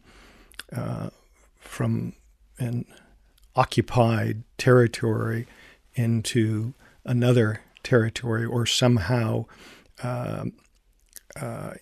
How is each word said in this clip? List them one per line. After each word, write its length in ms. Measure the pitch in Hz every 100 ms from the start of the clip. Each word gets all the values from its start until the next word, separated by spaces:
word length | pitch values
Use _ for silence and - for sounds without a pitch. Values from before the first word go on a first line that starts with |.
| - - - - _ - - 120
uh, 340 | 117 113 - - _ _ _ _
from 540 | - - 120 113 117 - _ _ _ -
an 280 | 123 120 - - _ _ _ _ _ -
occupied 880 | 127 - - 123 117 113 110 110 - -
territory 880 | - 123 120 - 117 110 113 113 123 - - _ _
into 800 | - 117 117 110 123 110 107 113 - _ _
another 580 | - 123 120 123 107 107 - _
territory, 600 | - 123 113 - 120 110 117
or 200 | 120 113
somehow, 800 | - 123 120 90 123 110 117 113 - - - _ -
uh, 420 | 127 123 120 - 113 - _ _ _ _ _ - - -
uh, 340 | 120 117 107 -